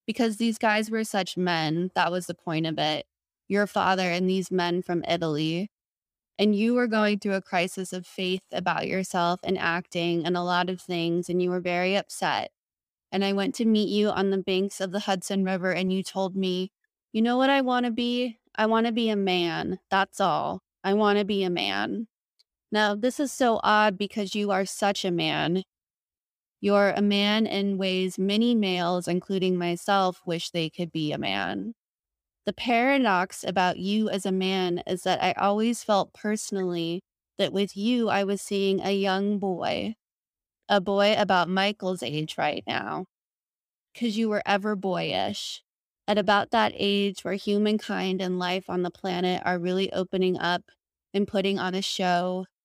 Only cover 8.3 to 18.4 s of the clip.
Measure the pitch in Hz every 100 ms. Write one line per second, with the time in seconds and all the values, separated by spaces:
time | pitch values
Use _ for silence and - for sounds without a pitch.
8.3 | 185 - - 180 160 - 190 190 185 175
9.3 | 180 - 190 170 170 - 175 170 170 160
10.3 | 175 175 175 180 185 - 175 170 170 175
11.3 | 180 180 180 175 175 185 196 - - 170
12.3 | 110 - _ _ _ _ _ - 190 196
13.3 | 196 196 - 226 214 185 208 208 - 196
14.3 | 190 180 185 196 - 190 196 208 190 -
15.3 | 196 190 190 185 175 185 190 185 196 190
16.3 | 190 190 180 185 _ _ _ _ 220 226
17.3 | 247 269 277 254 247 247 226 240 247 247
18.3 | 220